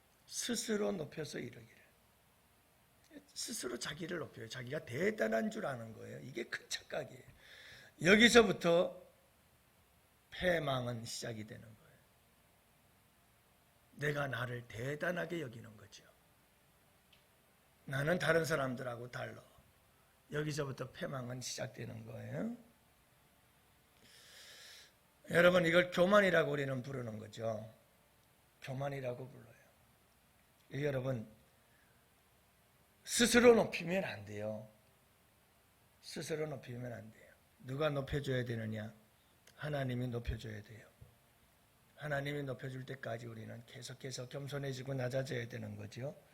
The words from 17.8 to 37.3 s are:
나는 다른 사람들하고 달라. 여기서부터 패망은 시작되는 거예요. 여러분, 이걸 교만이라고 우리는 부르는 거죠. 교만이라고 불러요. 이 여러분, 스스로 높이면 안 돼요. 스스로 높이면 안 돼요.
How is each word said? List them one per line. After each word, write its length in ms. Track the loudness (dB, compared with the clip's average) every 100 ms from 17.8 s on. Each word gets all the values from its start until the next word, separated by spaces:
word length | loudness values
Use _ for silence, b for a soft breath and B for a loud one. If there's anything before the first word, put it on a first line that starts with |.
| -6
나는 340 | -2 2 2
다른 260 | 4 4 4
사람들하고 680 | 2 0 -2 -6 -6 -8
달라. 300 | -8 -8 -10 -18 -20 -20 -20 _ _ -20 _ _
여기서부터 600 | -4 -2 -2 -4 -6 -10
패망은 500 | -8 -8 -6 -6 -8
시작되는 640 | -8 -6 -8 -8 -10 -10 -12
거예요. 520 | -10 -8 -4 -4 -6 -14 -20 _ _ _ -20 _ _ _ _ _ -20 _ -20 B B B B B B B B B _ _ _ 2
여러분, 360 | 6 8 8 6
이걸 260 | 6 4
교만이라고 600 | 4 8 8 8 6 4
우리는 300 | 2 0 -2
부르는 380 | -4 -6 -6 -8
거죠. 540 | -10 -4 -4 -4 -8 -16 -20 _ _ _ _ _ _ _
교만이라고 680 | -8 -4 -4 -4 -4 -6 -10
불러요. 240 | -14 -20 -20 -20 _ -20 _ _ _ _ _ _ _ -12
이 120 | -4
여러분, 440 | -2 -2 -2 -4 -6 -16 -20 _ b b b b b _ _ _ _ _ _ _ _ _
스스로 500 | -4 4 6 10 10
높이면 500 | 10 6 0 0 0
안 220 | -2 -6 -8
돼요. 420 | -6 -4 -6 -10 -20 _ _ _ _ _ _ _ _ _ _ _ _
스스로 460 | -12 -10 -4 -4 -4
높이면 440 | -6 -10 -10 -8
안 200 | -10 -14
돼요. 100 | -20 -20